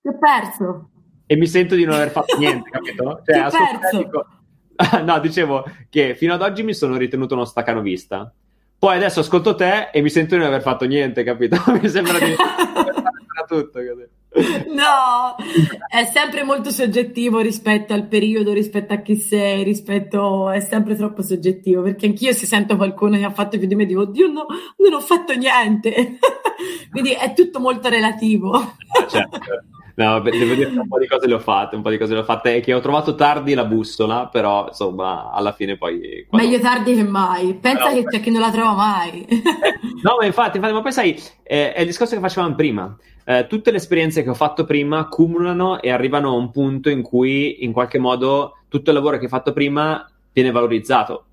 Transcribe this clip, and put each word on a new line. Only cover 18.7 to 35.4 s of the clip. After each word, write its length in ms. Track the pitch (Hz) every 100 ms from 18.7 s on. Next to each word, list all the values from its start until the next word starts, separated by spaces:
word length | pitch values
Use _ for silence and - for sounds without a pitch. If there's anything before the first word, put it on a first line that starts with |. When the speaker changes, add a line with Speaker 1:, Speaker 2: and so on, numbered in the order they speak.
| 208 202
Speaker 1:
a 60 | 208
chi 180 | - 214
sei, 480 | - 208 202 196
rispetto, 840 | 196 208 - 202 196 202 202 190 190
è 100 | 196
sempre 340 | 196 220 214
troppo 280 | 214 208 214
soggettivo, 580 | 196 180 175 185 190 180
perché 240 | 185 208
anch'io 300 | 214 208 254
se 100 | 240
sento 320 | - 208 208 208
qualcuno 400 | 202 196 208 202
che 80 |
ha 60 | 202
fatto 260 | 202 208 214
più 100 | 185
di 80 |
me 120 | 202 196
dico, 160 | 185
"Oddio, 240 | 202 214 370
no, 140 | 294 302 339 - _
non 160 | 392
ho 80 | 294
fatto 320 | - 247 339
niente." 840 | 254 262 247 220 214 220 220 240 -
<laughs> 720 | 523 - 466 427 370 349 -
Quindi 220 | 240 269
è 200 | 247 262
tutto 280 | - 349 269
molto 280 | 247 233 240
relativo. 640 | 233 220 220 220 214 190
Speaker 2:
Ah, 540 | 240 233 - - - -
certo, 300 | - - -
certo. 260 | - 98 - - - -
No, 240 | 110 110
beh, 100 | 107
devo 220 | 117 120
dire 160 | 127 139
che 80 | 254
un 100 | 151
po' 100 | 127
di 80 | 131
cose 200 | 131 127
le 80 |
ho 40 | 113
fatte, 360 | 110 98 104
un 60 | 107
po' 80 | 107
di 80 | 110
cose 160 | 110
le 80 | 110
ho 40 |
fatte 320 | 110 113 123 120
e 40 |
che 140 | 120
ho 60 | 127
trovato 340 | 127 127 151
tardi 400 | - 147 147 139
la 100 | 135
bussola, 640 | 113 110 110 - 107 117 127
però, 380 | 117 104 101 98
insomma, 640 | - 98 92 92 92 57
alla 200 | 98